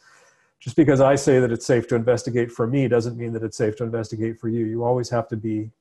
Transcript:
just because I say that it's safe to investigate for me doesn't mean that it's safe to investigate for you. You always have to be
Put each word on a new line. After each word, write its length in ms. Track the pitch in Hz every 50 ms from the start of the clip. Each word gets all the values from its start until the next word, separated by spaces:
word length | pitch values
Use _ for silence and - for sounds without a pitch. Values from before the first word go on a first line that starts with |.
| _ _ _ _ _ _ _ _ _ _ _ _
just 160 | - 127 -
because 280 | - 151 139 143 131
I 140 | 135 131 143
say 220 | 139 - 156 135 127
that 140 | 127 117
it's 140 | 117 113 -
safe 200 | - 135 117 - -
to 80 | 127
investigate 540 | 117 113 123 123 110 - 127 117 123 117 117
for 160 | - - 120
me 220 | 113 135 143 135 117
doesn't 300 | 123 120 113 123 117 120
mean 160 | 120 117 113
that 80 | 113
it's 160 | 113 107 - -
safe 180 | 120 107 107
to 80 | - 120
investigate 560 | 113 113 113 110 - 120 107 110 113 110 -
for 80 | - 113
you. 160 | 113 117 113
You 180 | 110 113 117
always 280 | 117 120 127 127 117 -
have 180 | 123 117 113 -
to 80 | 123
be 340 | 110 107 110 107 107 107 110 - _